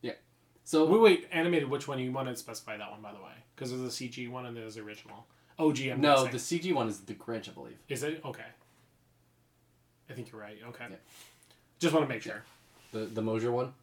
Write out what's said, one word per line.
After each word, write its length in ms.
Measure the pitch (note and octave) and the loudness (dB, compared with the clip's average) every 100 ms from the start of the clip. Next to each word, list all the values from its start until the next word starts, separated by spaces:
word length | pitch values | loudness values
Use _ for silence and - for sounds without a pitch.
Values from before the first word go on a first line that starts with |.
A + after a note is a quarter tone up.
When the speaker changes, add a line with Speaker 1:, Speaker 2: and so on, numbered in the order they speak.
Speaker 1:
yeah. 80 | A#2+ - _ _ _ _ | -8 -10 _ _ _ _
So 220 | - D#3+ D#3+ | 0 4 6
Speaker 2:
Wait, 160 | G#3 | 10
wait, 260 | A3 E3+ - | 10 8 2
animated, 360 | E3 E3+ E3+ C3+ | 0 2 2 0
which 160 | C#3+ C#3 | -4 -4
one? 100 | C3 | -4
You 140 | B2+ | -2
wanna 240 | C3 B2+ A#2 | -4 -4 -6
specify 420 | - A2+ - G#2 | -10 -14 -12 -12
that 140 | G2+ | -12
one, 100 | G#2 | -14
by 100 | G#2 | -16
the 40 | G2+ | -16
way. 140 | F#2+ A#2 - - | -18 -20 -20 -10
'Cause 160 | C3 | -8
there's 100 | B2+ | -6
a 80 | B2+ | -6
C 200 | - B2+ | -6 -8
G 180 | A#2+ A#2+ | -8 -8
one 180 | B2+ B2 | -8 -8
and 100 | A#2 | -10
there's 200 | A2 A2 | -10 -12
the 60 | |
original. 440 | G#2+ G#2+ - - - _ _ - | -14 -14 -18 -20 -20 _ _ 2
O 160 | D#3 | 2
G, 160 | C3 C3 | 2 -2
I'm 100 | B2+ | 2
Speaker 1:
No, 160 | C#3+ C3+ | 6 8
Speaker 2:
guessing. 140 | B2+ | 6
Speaker 1:
the 60 | B2 | -2
C 200 | - E3+ | -2 -2
G 120 | F3 | 0
one 160 | D3 A2+ | 0 0
is 120 | F#2+ | -4
the 160 | F#2+ G#2+ | -12 -14
Grinch, 340 | - A2+ G2+ | -8 -8 -8
I 20 | |
believe. 280 | E2 B1+ - - | -16 -18 -20 -10
Speaker 2:
Is 140 | C3 | -6
it? 180 | D3 D#3+ | -4 -6
Okay. 220 | C#3+ - - - _ _ _ _ _ _ _ _ _ _ _ _ _ _ _ | -10 -12 -16 -20 _ _ _ _ _ _ _ _ _ _ _ _ _ _ _
I 60 | |
think 180 | B2 A2+ | -12 -12
you're 80 | A2 | -14
right. 200 | G#2 G#2+ A#2 | -16 -16 -16
Okay. 180 | - A#2 | -14 -14
Speaker 1:
Yeah. 60 | F#2 _ - - _ _ - _ _ | -16 _ -20 -20 _ _ -20 _ _
Speaker 2:
Just 160 | E3+ D#3 | 4 4
wanna 100 | C#3 | 2
make 160 | A2 | -2
Speaker 1:
Yeah. 100 | A2+ | -8
Speaker 2:
sure. 100 | A2 - - _ - - | -12 -14 -20 _ -20 -10
Speaker 1:
The, 80 | A2 G#2+ | -6 -4
the 160 | A2 | -2
Mosier 280 | A2 A2 A#2 | 0 0 0
one? 220 | A#2+ B2+ - | 0 -2 -8